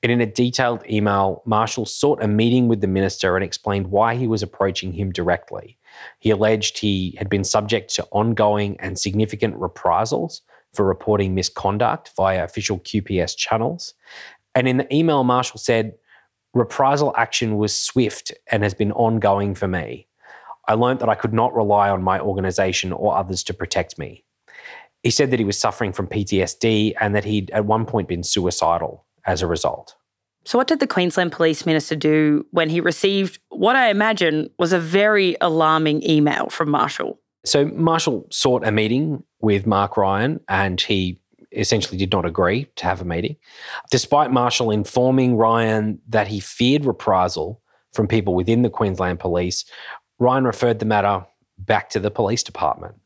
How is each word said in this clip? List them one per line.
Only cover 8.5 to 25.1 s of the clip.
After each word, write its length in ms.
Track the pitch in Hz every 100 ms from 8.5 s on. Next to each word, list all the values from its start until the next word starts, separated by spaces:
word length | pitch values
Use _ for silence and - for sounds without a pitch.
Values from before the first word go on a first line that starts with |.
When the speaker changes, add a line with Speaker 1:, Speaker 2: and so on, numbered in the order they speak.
| 104 101 95
Speaker 1:
and 180 | 95 95
significant 560 | - 98 110 107 113 -
reprisals 840 | 92 - 92 85 113 147 165 - _ _ _
for 100 | -
reporting 500 | 98 92 - 104 98
misconduct 760 | 92 90 - 95 104 120 - - -
via 280 | 95 95
official 340 | 85 - 101 95
Q 240 | - 107
P 180 | 92 95
S 140 | 80
channels. 600 | - - 110 117 175 - _ _ - - - _
And 140 | - 127
in 80 | 127
the 160 | -
email, 300 | 143 165 147
Marshall 340 | 127 123 127 -
said, 360 | - 117 110 - _ - _ _ _
"Reprisal 580 | 120 117 - 135 143 143 -
action 400 | 113 - 113 107
was 200 | 104 -
swift 560 | - - 113 - - - -
and 120 | 110
has 120 | 104
been 180 | 98 104
ongoing 640 | 107 117 113 104 98 101
for 140 | 92 98
me. 380 | 92 73 62 - _ - - - - -
I 80 |
learnt 260 | 110 120 131
that 80 | 113
I 60 |
could 180 | 107 113
not 220 | 110 120
rely 340 | 120 104 104 101
on 120 | 98
my 180 | 92 95
organisation 720 | 98 98 92 90 95 90 92
or 240 | 92 104 85
others 260 | 92 92
to 100 | -
protect 440 | - 90 - 90 -
me." 260 | 71 - _ _ _ - - - - _
He 80 | -